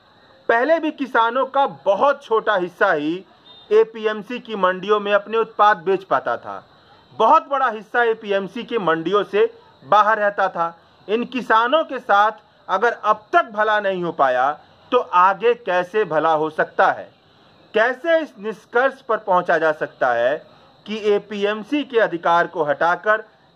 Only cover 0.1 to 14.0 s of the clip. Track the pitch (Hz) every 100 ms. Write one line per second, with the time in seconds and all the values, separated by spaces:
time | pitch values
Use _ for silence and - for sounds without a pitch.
0.1 | _ _ _ - 233 269 330 311 302 262
1.1 | 240 226 247 262 277 269 - 185 196 269
2.1 | - - 220 220 202 180 - 202 160 151
3.1 | 180 190 _ - - - 214 226 220 214
4.1 | 214 - 247 - 214 185 185 196 214 202
5.1 | 202 208 226 220 - 208 202 160 190 -
6.1 | 139 - 117 107 98 - _ _ - _
7.1 | 127 226 311 285 277 254 220 202 247 233
8.1 | 220 208 196 190 240 226 233 170 160 165
9.1 | 202 190 196 - - - _ 131 202 208
10.1 | 220 208 202 190 180 165 170 _ _ -
11.1 | 220 240 254 220 220 240 311 311 262 -
12.1 | 202 214 226 _ _ - 185 233 233 208
13.1 | 214 - 349 269 208 214 208 196 185